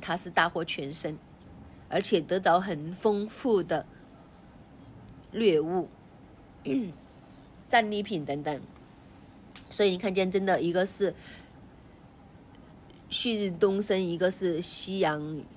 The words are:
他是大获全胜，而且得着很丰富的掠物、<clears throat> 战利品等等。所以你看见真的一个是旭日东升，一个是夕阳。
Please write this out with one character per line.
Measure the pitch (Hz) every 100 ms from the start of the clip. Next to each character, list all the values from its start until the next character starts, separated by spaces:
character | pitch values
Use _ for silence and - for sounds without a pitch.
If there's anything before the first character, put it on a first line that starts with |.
他 | - 165
是 | 180
大 | 180 170
获 | 170
全 | 165 - 139
胜， | 151 156 156 - - - - - - -
而 | 165
且 | 202 185
得 | 147 185
着 | 185 170
很 | 190 160 156
丰 | 185 220 208 214
富 | - 269 208
的 | 170 160 - - - - - - - - - - - - - - -
掠 | 196 226 156
物、 | 156 185 160 - - - - - - -
<clears throat> | - 269 202 - - - - - - - -
战 | 240 220
利 | 208
品 | 202 185
等 | 143 143
等。 | 147 143 - - - - - - - - - - -
所 | -
以 | 202
你 | 180
看 | 202
见 | 190 190
真 | 196 196
的 | 175
一 | 165
个 | 170 196
是 | - 196 - - - - - - - - - - - - - - - - - - - -
旭 | - 240 214 202
日 |
东 | 170 202 196
升， | 208 190
一 | 185 170
个 | 180
是 | 185 185 160
夕 | 175 - - 190
阳。 | 165 151 151 156 -